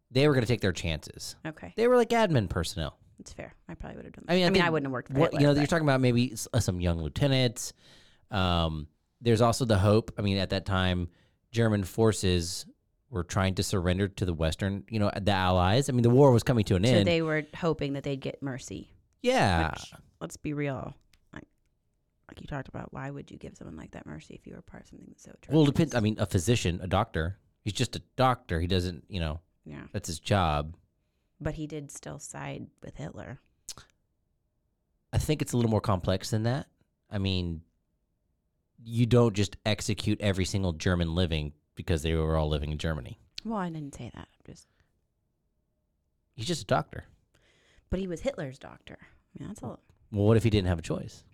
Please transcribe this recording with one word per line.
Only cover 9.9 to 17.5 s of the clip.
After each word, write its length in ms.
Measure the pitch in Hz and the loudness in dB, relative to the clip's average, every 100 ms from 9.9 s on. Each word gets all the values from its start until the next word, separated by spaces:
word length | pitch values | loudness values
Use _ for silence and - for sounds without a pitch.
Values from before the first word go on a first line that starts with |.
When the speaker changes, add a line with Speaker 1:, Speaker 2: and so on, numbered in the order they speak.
| 107 - - | 4 2 -4
Speaker 1:
I 40 | |
mean, 140 | 104 98 | -2 0
at 120 | 90 | 0
that 160 | 95 82 | -2 0
time, 420 | 92 92 90 85 _ _ _ _ | 0 2 0 -4 _ _ _ _
German 320 | 113 113 104 | 0 2 2
forces 800 | 90 - 113 98 95 87 85 - - - _ _ - | 0 2 2 4 2 2 0 -6 -12 -20 _ _ -10
were 120 | 90 | -8
trying 320 | 87 104 95 | -4 0 0
to 80 | 92 | 0
surrender 460 | 95 101 87 90 101 | -2 0 2 2 0
to 160 | - | -2
the 100 | 90 | -4
Western, 480 | 80 80 - 98 98 - | 0 -2 0 -2 -4 -4
you 80 | 110 | -2
know, 120 | 101 | 0
the 160 | - 101 | 0 0
Allies. 580 | 98 92 92 90 120 139 | 2 4 4 4 4 2
I 40 | |
mean, 100 | 123 | 4
the 80 | 117 | 6
war 220 | 123 143 | 8 8
was 100 | 120 | 6
coming 220 | - 123 | 4 2
to 100 | 101 | 2
an 100 | 95 | 2
Speaker 2:
So 60 | 113 | 4
Speaker 1:
end. 160 | 113 101 | 4 4
Speaker 2:
they 160 | 165 | 2
were 220 | 160 156 147 | 0 -2 -4